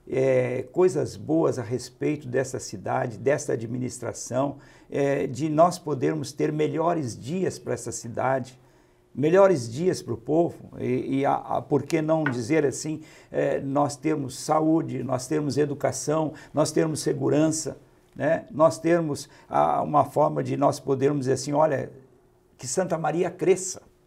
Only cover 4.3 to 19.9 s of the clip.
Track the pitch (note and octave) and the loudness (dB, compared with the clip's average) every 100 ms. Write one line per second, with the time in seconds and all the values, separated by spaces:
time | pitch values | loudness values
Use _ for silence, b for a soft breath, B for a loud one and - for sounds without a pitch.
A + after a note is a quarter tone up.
4.3 | B2 C#3+ C3+ B B B - C#3 C#3 - | -2 -2 -4 B B B -2 0 0 -2
5.3 | B2+ D#3 D3+ F3 F3 D3+ C#3 C#3+ D#3 C#3 | -2 -2 4 4 4 -4 0 0 0 -6
6.3 | - D3+ D3+ D3+ C#3+ E3 E3 B2+ F#2+ A2+ | -2 -2 0 0 0 0 0 -4 -8 -6
7.3 | F#3 E3 - - A#2+ - - A#2 A2 A#2+ | -2 -2 -4 -6 -6 -6 -10 -8 -2 0
8.3 | C3+ B2+ - b b b b b - D3+ | 0 -4 -14 b b b b b -2 4
9.3 | F#3 G3 E3 A#2 A#2+ F3+ C#3 - A2+ - | 6 8 6 0 -2 0 -2 -4 -8 0
10.3 | D#3 F3 - - - A#2 B2+ - C3+ C3+ | 2 2 -2 -16 -6 -2 -2 0 0 2
11.3 | C#3 - C#3+ A#2+ D3 - E3 D#3 D#3+ D3 | 0 0 -4 0 0 0 -2 2 2 2
12.3 | B2 A2+ D#3 C#3+ A#2+ D#3 D#3 B B B | -2 0 2 2 0 -6 -8 B B B
13.3 | C#3+ C#3+ D3 C#3 C#3 C#3+ - D#3+ D3 C3 | -2 0 0 -2 0 0 0 -2 -2 -4
14.3 | - - D#3 D#3 D#3+ C3+ B2+ B2 B2+ - | -8 0 2 4 4 2 -4 -2 -4 -2
15.3 | D#3 D3 C3 D3 C#3+ C3 B2+ - D#3 D#3 | -2 0 0 0 0 -2 -2 -2 0 -2
16.3 | B B C#3+ D3+ E3 D#3+ C#3 D#3 C#3 C3 | B B -2 0 2 0 0 -2 0 2
17.3 | C#3 D#3+ D#3 - - - _ _ - C3+ | 2 2 0 -6 -10 -18 _ _ -4 0
18.3 | D#3+ - - D#3+ D#3+ E3 E3+ D#3+ C#3 - | 0 -2 4 4 4 2 2 2 -4 -8
19.3 | b b C#3+ D3+ D3 D#3 | b b 2 2 2 2